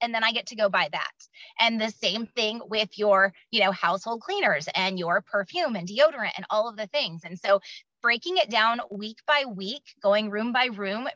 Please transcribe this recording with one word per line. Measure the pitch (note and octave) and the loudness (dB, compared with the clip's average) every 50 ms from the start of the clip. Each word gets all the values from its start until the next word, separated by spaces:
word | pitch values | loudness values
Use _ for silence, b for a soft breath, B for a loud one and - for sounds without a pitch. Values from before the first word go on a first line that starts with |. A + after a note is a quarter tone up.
and | A#3 A#3 A#3 | -4 -2 0
then | A3+ A3 | 0 0
I | A3+ A#3 | 2 0
get | A#3+ - - | -2 -4 -6
to | B3 G#3+ | -2 0
go | G#3+ G3 | 2 2
buy | F#3 F#3 E3+ D3+ | 4 2 0 0
that. | - D#3 - - - _ - _ B B B B B - | -2 -4 -6 -6 -8 _ -20 _ B B B B B 2
And | A#3 A#3 A3+ A3 | 2 2 2 0
the | G#3+ A3+ | -2 -2
same | - - - F#3 F#3 A3+ A#3 | -4 -2 -2 -2 -2 -2 -6
thing | - _ A#3+ A3 G#3+ A3 A#3 - | -6 _ -2 -2 -2 -2 -6 -8
with | F3+ G#3+ G#3+ G#3+ - - G3 | -4 -2 -2 -2 -2 -4 0
your, | G#3 G#3 G3 F#3+ F#3+ G3 b b b b | 4 4 6 6 6 4 b b b b
you | A3+ A3 | 0 2
know, | F#3+ G3 | 2 2
household | F3+ - - F3 F3+ G3 - A3+ A#3 A3+ | 2 2 0 0 0 0 -2 -6 -6 -6
cleaners | - - G4 G4+ F4 G#3+ E3+ C#3+ D#3 - - | -6 -6 -4 0 2 2 0 0 -2 -4 -4
and | F3 F#3 F#3+ F#3+ F3+ | -2 -2 -2 -2 -2
your | E3+ E3+ F3 G#3 | -2 0 0 0
perfume | - _ - G3+ G3 - - F4+ E4+ C#4 A3+ F#3 | -2 _ -4 -4 -4 -2 -4 -2 -2 -2 -2 -4
and | F3 F3+ | -6 -6
deodorant | G#3 A#3+ C#4+ D#4+ D4 B3+ G#3+ - - | 2 4 4 4 4 0 -4 -6 -6
and | - F#3 - | -8 -6 -2
all | G#3 G#3+ A3 A#3 | 0 0 0 -2
of | G#3+ | -4
the | G#3+ G#3+ F#3+ | -8 -10 -4
things. | - D4 C4 F#3 E3 E3 - | -2 -4 -4 -4 -6 -10 -12
And | E3 F3+ F3+ | -12 -14 -6
so | - G#3 G3+ G3 B B B B B _ _ _ - | 2 4 4 4 B B B B B _ _ _ 0
breaking | A#3 A#3+ A#3+ - E4+ F#4 F#4 | 0 0 0 -2 -2 0 0
it | D#4 G#3+ | 0 2
down | A#3 A3 A3 A3+ A#3 A#3+ - - | 2 2 4 4 2 0 -4 -8
week | G#3 G3 G#3 A3 A3 - _ | -10 -10 -10 -10 -12 -8 _
by | - D4 C#4+ C#4 | 2 2 2 2
week, | C4 G3+ F#3 F#3+ G3 C4 D4 - - - _ - | -2 -6 -8 -8 -8 -8 -10 -14 -20 -20 _ 2
going | G3 G3+ G#3+ G#3+ G#3 | 2 4 4 2 0
room | G3+ G#3 A3 A#3+ A#3+ | -2 -4 -4 -2 0
by | B3+ B3+ | 0 0
room, | B3+ A3 G3 G3+ F#3+ G3+ A3 B3+ C#4 - | 0 -2 -4 -4 -4 -4 -4 -6 -6 -4